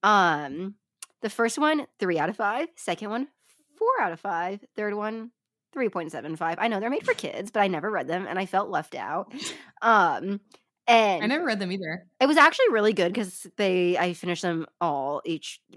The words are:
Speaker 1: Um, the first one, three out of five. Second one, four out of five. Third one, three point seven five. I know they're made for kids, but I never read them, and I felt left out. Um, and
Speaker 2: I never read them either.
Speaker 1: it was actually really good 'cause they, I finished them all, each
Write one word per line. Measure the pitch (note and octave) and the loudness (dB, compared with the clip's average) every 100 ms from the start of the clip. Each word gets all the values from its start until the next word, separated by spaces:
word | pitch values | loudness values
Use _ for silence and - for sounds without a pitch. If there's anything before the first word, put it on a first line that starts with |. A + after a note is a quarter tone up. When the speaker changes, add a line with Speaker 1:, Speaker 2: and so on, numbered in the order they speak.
Speaker 1:
Um, | G3 G#3 F3 D3+ D3 C#3+ F#3+ G#3 _ _ - _ | 6 6 6 2 -4 -8 -10 -12 _ _ -20 _
the | A3 | -8
first | - A3+ A3+ | -2 -2 2
one, | D4+ D#4 C4 _ | 0 0 -4 _
three | F#3+ E3 | -2 0
out | D#3 | -2
of | G#3 | -2
five. | G3+ A#3 E4 - | -2 -2 -6 -8
Second | - E3+ G#3 | -8 -6 -6
one, | A3+ C#4 _ _ _ _ _ | -6 -8 _ _ _ _ _
four | A4+ C5 | 0 0
out | G#3 | -2
of | E3 | -4
five. | - E3+ F3+ G#3 - - | -6 -4 -4 -8 -12 -8
Third | G#3 | -6
one, | G#3 G#3+ A3+ A3+ _ _ _ _ | -4 -6 -8 -14 _ _ _ _
three | - A#3 | -4 -4
point | F#3 E3 | -4 -8
seven | D#3 C#3 D#3+ | -8 -8 -4
five. | E3 E3 | -4 -2
I | A#3 | -2
know | G#3 | -2
they're | A3 | -2
made | C#4+ | -4
for | - | -2
kids, | A#4+ D3+ - G3+ | -4 -4 -8 -6
but | A3 | 0
I | G3 | 0
never | E3 F#3 | 0 -2
read | G3+ C3+ | -4 -2
them, | E3+ F#3+ | -4 -4
and | F3+ | -4
I | F#3+ | -2
felt | G3 G#3 | -2 0
left | F3 D#3+ | -4 -4
out. | - G2+ D#3+ - C4+ - - - - | -8 -6 -6 -8 -10 -12 -12 -20 -2
Um, | A#3 A3 F3 B2+ F3+ G3+ _ - _ _ - | 4 6 4 2 -4 -8 _ -20 _ _ 4
and | A#3 G#3+ F3 | 6 6 2
Speaker 2:
I | G#3+ | 0
never | C#4+ E4+ | 0 -2
read | G#3+ | -2
them | F#3+ | -4
either. | F#3+ E3 E3+ - _ | -4 -6 -10 -12 _
Speaker 1:
it | C4 | 4
was | D#4 | 8
actually | D4+ D#4+ B4 | 6 6 4
really | A3+ G#3+ | 6 4
good | G3 F3 | 4 0
'cause | G#3+ G3 - F3+ - | 0 -4 -8 -12 -2
they, | G3+ F3+ F3 F3+ | 0 2 2 2
I | F3+ | 0
finished | E3+ F3+ E3+ | -2 -6 -2
them | F#3 E3 D#3+ _ | -2 -2 -6 _
all, | E3+ C#3+ C3+ C#3+ | -2 -2 -2 -4
each | - E3 - - _ | -4 -6 -8 -16 _